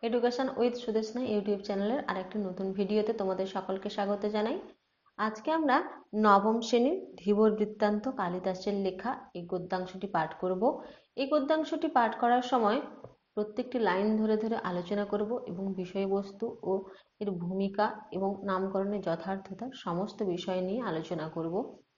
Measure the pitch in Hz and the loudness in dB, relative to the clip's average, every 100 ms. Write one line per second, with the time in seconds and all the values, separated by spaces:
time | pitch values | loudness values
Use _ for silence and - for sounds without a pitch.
0 | 233 240 240 240 262 - 247 240 - 220 | 2 2 2 2 -2 2 0 0 -2 -2
1 | 220 247 247 214 202 202 196 196 202 262 | 0 -4 0 0 0 -2 -2 -2 0 0
2 | - 185 185 214 196 180 190 190 196 214 | -2 -4 -4 -4 -4 -4 -4 0 2 2
3 | 214 220 190 185 190 196 185 190 208 208 | 2 0 0 0 -2 -4 -4 -4 -4 -2
4 | 202 202 208 214 214 339 - - _ _ | 0 0 0 0 0 -2 -6 -18 _ _
5 | _ - 214 214 - 320 302 254 - - | _ -4 -4 -2 0 2 4 4 2 -10
6 | - 214 214 196 208 220 226 240 247 381 | -6 4 8 8 8 2 4 4 4 2
7 | - - 196 208 220 208 208 - 208 208 | -4 -8 0 6 6 6 0 2 2 2
8 | 254 262 185 180 190 185 - 202 190 185 | -2 -2 -2 -2 -2 -2 -2 0 0 -2
9 | 233 - - - 175 226 175 185 180 190 | -6 -6 -8 -12 -6 -6 -2 -4 -4 -6
10 | 190 170 156 - 185 185 233 - - - | -4 -2 -2 -2 -2 2 2 0 -8 -18
11 | _ - 269 302 277 311 311 320 320 285 | _ -6 0 2 2 0 0 -2 2 4
12 | 226 220 240 247 247 254 214 240 - - | 4 2 4 4 4 2 4 2 -2 -14
13 | - _ _ - 214 - 247 254 214 180 | -20 _ _ -4 -4 -4 -4 0 2 4
14 | 208 214 214 214 220 226 - 180 175 202 | 2 2 4 2 2 -2 -2 -4 -2 -2
15 | 202 208 214 247 - 180 196 185 180 196 | 0 -2 -2 -2 -6 -6 -4 -4 -4 -2
16 | 196 196 196 - 233 - 190 190 190 - | 0 0 -2 -6 -6 -6 -2 -2 -2 -16
17 | _ _ 208 180 175 190 196 196 208 - | _ _ -4 -2 -2 0 -2 2 0 0
18 | - 185 196 196 196 185 190 196 196 208 | -8 -2 -2 -2 -2 0 0 0 0 -2
19 | 180 165 190 196 196 185 240 - - 170 | -2 -2 -2 -6 -6 -10 -10 -10 -4 -2
20 | 196 - 208 175 - 185 185 214 226 160 | -4 -2 -2 -2 -2 -2 -2 -2 -2 -4
21 | 160 170 156 165 165 175 262 - _ | -4 -4 -4 -4 -2 -2 -4 -8 _